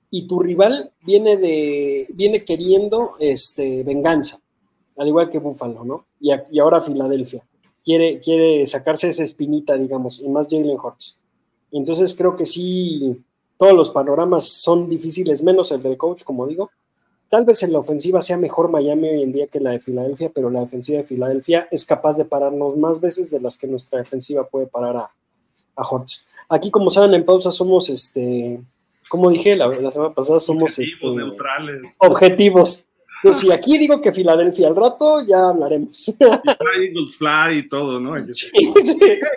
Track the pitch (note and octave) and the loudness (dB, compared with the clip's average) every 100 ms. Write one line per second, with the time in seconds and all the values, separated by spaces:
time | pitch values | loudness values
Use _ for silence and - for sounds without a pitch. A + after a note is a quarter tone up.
0 | - F3+ F3+ F3+ F3+ F3 G#3 C#4 - _ | -12 -10 -4 -2 0 2 2 2 -8 _
1 | F3 G3+ G#3+ G3+ F3 D#3 D3 C#3+ C#3+ C#3 | 2 2 4 2 2 0 -2 -2 -4 -4
2 | C3 E3+ G#3 G#3+ - D#3+ F3 G3 G#3 A3+ | -6 -2 0 0 -2 -4 0 0 0 -2
3 | A#3 - D3+ B2+ - - C3+ C3 C3 C#3+ | -4 -4 -2 -2 -4 -4 -6 -4 -4 -2
4 | D#3+ D#3 - - _ _ _ _ _ - | 0 0 -2 -10 _ _ _ _ _ -6
5 | D3 D#3+ E3 D#3 D3 C3 B2 A2+ A#2+ D#3 | 0 0 0 -4 -8 -10 -10 -12 -12 -14
6 | _ _ C#3+ C#3 - D3+ D3+ E3+ D#3+ C3+ | _ _ -2 -2 -2 2 4 4 0 -4
7 | C3+ C3+ B2 B2+ _ _ _ _ - E3 | -2 -4 -6 -12 _ _ _ _ 0 2
8 | E3 C#3 - E3 E3 D3+ C3+ C#3 D#3 D3+ | 0 -2 -2 2 2 2 0 -2 -4 -2
9 | F3 E3 D#3 - D3 D3+ D3 C3+ C3 C3 | -2 -2 -4 -6 -4 -4 -2 -4 -4 -6
10 | B2+ - C#3 C#3+ D3+ D#3 D3 C3 A#2+ - | -8 -8 -6 -4 -2 -2 -2 -4 -8 -12
11 | - _ _ _ _ _ _ C#3+ C#3 E3 | -16 _ _ _ _ _ _ -8 -4 -2
12 | F#3 - F3+ F3+ E3 E3+ F3+ F#3 F3+ D3+ | -2 0 -2 -2 -2 -2 -4 -4 -4 -4
13 | C3+ B2 _ _ _ - F#3+ F#3 D3+ D3 | -6 -6 _ _ _ 2 6 6 4 0
14 | C#3 C#3+ F3+ E3+ - - - E3+ F3 D#3+ | -2 0 0 0 0 -2 0 0 0 -6
15 | D#3+ D#3+ F#3 C#3+ E3 F#3 F3 C3+ C3 B2+ | -6 -4 -2 0 2 2 0 -4 -4 -4
16 | E3 F3 - B2+ C3 E3 G3+ _ _ _ | -4 -6 -10 -8 -6 -6 -10 _ _ _
17 | _ _ - G#3+ A#3+ A3 F3+ D#3 C3+ D3+ | _ _ -2 0 2 0 0 -2 -2 -4
18 | E3+ F#3 D#3 F3+ E3 - E3+ D#3+ C#3+ D3+ | 0 0 0 -2 -2 0 0 0 0 0
19 | D#3 D3+ C3 C3+ C#3+ C#3+ C3 A#2+ - B2 | 0 -2 -2 -4 -4 -4 -4 -4 -6 -6
20 | C3 C#3 D#3+ D3 B2 B2 B2 B2+ B2+ D3 | -6 -6 -8 -4 -4 -4 -6 -8 -6 -6
21 | C#3+ B2+ B2+ C3+ D3+ E3+ E3+ D#3+ - - | -4 -6 -4 -4 0 -2 0 -4 -2 0
22 | D3+ D3+ D3+ C#3+ C#3 C#3+ C#3+ D3 D#3+ D#3+ | 0 -2 -2 -2 -2 -2 -4 -2 -2 0
23 | F3 F3+ E3+ C#3+ B2 - C3+ C3 - B2+ | -2 -4 -6 -6 -6 -8 -8 -8 -8 -8
24 | B2 C3+ - D3 B2+ C3+ C3 A#2+ A#2+ A#2+ | -6 -10 -6 -6 -6 -6 -6 -6 -6 -6
25 | G#2+ _ _ _ _ _ _ - B2+ B2+ | -10 _ _ _ _ _ _ -10 -6 -6
26 | B2+ - _ - - D#3+ G3 G#3 F#3 G3 | -6 -12 _ -18 -2 -2 0 0 2 4
27 | G3+ F3 E3+ F#3 F#3 - F#3 F#3 F3+ C3 | 6 6 4 2 2 -2 2 2 2 -4
28 | - C3+ B2 B2 A#2+ A#2+ B2 _ _ _ | -4 -4 -4 -4 -6 -10 -14 _ _ _
29 | - F3 F3+ E3+ G3+ G3 B2+ C3 C3+ D3 | -8 2 2 4 2 2 0 -2 -4 -4
30 | D#3 C#3+ C3+ D#3+ D#3+ D#3+ D#3+ - A#2+ - | -4 -2 0 2 2 0 0 -2 -6 -6
31 | C3 B2 A2+ - C3+ C#3+ D#3 C#3 - - | -6 -6 -8 -10 -8 -8 -10 -14 -10 4
32 | F#3 - F#3 F#3 G3+ F#3 E3+ - _ _ | 4 8 6 6 6 6 4 2 _ _
33 | _ - G3 - F#3+ E3+ B3+ D4+ D4 D4 | _ 2 4 6 4 2 4 4 4 2
34 | A3 F#3+ F3 E3 F3 F3+ D#3 E3+ A#3+ B3 | 2 2 2 4 2 2 2 4 2 2
35 | D4+ D4+ A3 F#3 F#3 E3+ C#3+ D3+ D3+ - | 2 2 4 4 4 2 0 -2 -4 -8
36 | - G#3+ B3+ G3+ C#4+ - - F#3 F#3 E3+ | -6 6 6 6 0 0 0 -2 -2 -4
37 | C#3 - D3+ D3+ E3 D3+ C#3+ C#3 C#3+ B2+ | -8 -4 0 2 2 0 -4 -6 -4 -6
38 | B2+ D3+ - - - A#3 D#4+ G4 C4 D#4+ | -6 -8 -10 -10 -2 2 4 4 4 4
39 | G4+ G4+ D4 | 4 4 -2